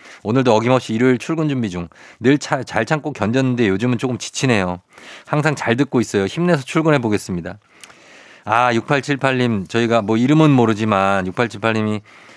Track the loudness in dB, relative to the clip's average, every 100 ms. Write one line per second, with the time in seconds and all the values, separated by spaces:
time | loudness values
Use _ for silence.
0 | -20 -10 -2 2 4 4 4 0 0 0
1 | 2 2 -2 -4 -2 -2 -4 -6 -10 -14
2 | -20 -2 2 2 0 -6 -4 -4 -2 -2
3 | -4 -4 0 0 0 2 0 2 0 -2
4 | -2 -6 -8 -4 0 2 0 -4 -12 -20
5 | -20 -20 -6 -2 0 -2 0 0 0 0
6 | 0 0 -2 -2 0 0 -2 -2 2 0
7 | 0 -2 -4 -8 -8 -14 _ _ -20 -20
8 | -20 -20 -20 -14 -2 0 2 0 0 -2
9 | -2 -2 -2 0 0 -2 -2 -2 0 0
10 | 2 2 4 4 6 6 4 2 0 2
11 | 2 0 -2 -2 -4 -2 -2 -2 -2 -4
12 | -8 -20 -20